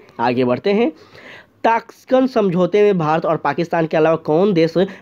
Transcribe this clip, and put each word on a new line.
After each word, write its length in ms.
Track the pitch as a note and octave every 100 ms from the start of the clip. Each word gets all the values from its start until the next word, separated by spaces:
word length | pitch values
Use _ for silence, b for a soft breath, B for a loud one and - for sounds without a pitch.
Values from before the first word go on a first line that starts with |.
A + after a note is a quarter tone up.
| - -
आगे 260 | A#2 B2 B2
बढ़ते 280 | B2 G3
हैं। 180 | G3+ A#3+ - B B B B B _
तास्कन 640 | B3 A3+ - - - C4 C4
समझौते 560 | B3 G3+ F3 F3 G#3
में 140 | G#3 F#3+
भारत 280 | D3+ D#3+ D#3+
और 120 | D#3
पाकिस्तान 480 | C#3+ C#3+ E3+ E3+ D#3+
के 120 | E3+
अलावा 180 | D#3 D#3+
कौन 380 | D#3+ D3+ G#3
देश 200 | F3 D#3+ E3+ F#3+ B